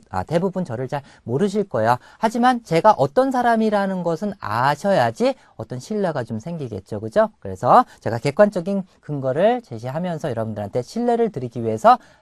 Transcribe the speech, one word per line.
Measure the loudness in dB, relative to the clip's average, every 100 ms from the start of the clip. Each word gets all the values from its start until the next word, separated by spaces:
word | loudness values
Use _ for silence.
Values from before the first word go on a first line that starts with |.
| -8
아, | -8
대부분 | -2 -2 -2 -4 -6
저를 | -6 -6
잘 | -8 -10 -16
모르실 | -6 -2 -2 -2 -4
거예요. | 0 2 2 -2 -4
하지만 | -2 2 2 2
제가 | 0 4 4 4
어떤 | 4 2 2
사람이라는 | 2 2 2 2 0 0 -2
것은 | -4 -4 -4 -6
아셔야지 | -4 0 2 2 2 4 2 2 -2 -2 _ -14
어떤 | -12 -10
신뢰가 | -6 -2 -2 -2
좀 | -4 -6
생기겠죠. | -8 -8 -8 -10 -8 -8
그죠? | -2 2 0 _
그래서 | -12 -2 4 4 4 -4
제가 | -6 -4
객관적인 | -2 2 2 2 -4 -6 -6 _
근거를 | -10 -6 -2 0 2 0
제시하면서 | -6 -12 -8 -6 -6 -6 -6
여러분들한테 | -4 -6 -6 -6 -6
신뢰를 | -6 -4 0 0 0
드리기 | -4 -8 -6
위해서, | -4 2 4 4 0 _